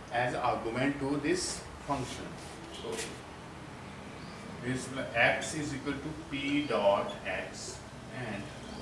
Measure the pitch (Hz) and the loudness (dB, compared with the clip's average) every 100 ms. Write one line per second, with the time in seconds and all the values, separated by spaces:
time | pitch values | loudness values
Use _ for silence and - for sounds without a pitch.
0 | - 120 127 - 123 117 113 120 139 139 | -2 2 4 4 4 4 2 4 4 4
1 | 135 147 147 180 - - - - - 139 | 2 2 4 2 2 -2 -6 -10 -2 0
2 | 123 - - - - - - - 113 110 | 0 -4 -6 -8 -10 -10 -10 -8 -4 -4
3 | - - - - - - - - - - | -4 -6 -10 -12 -12 -10 -10 -10 -10 -10
4 | - - - - - - 123 127 - 135 | -10 -10 -10 -10 -10 -6 -2 -2 -2 -4
5 | - 117 131 - - 156 147 131 143 131 | 0 6 6 6 0 -2 -2 -2 -2 -2
6 | 151 151 - 139 139 147 135 110 101 101 | -4 -6 -4 -2 2 2 4 6 8 8
7 | - - 98 95 - - - - - - | 4 -2 -2 -2 -2 -6 -8 -8 -10 -12
8 | - 127 120 101 - - - - | -8 -6 -4 -4 -6 -8 -8 -6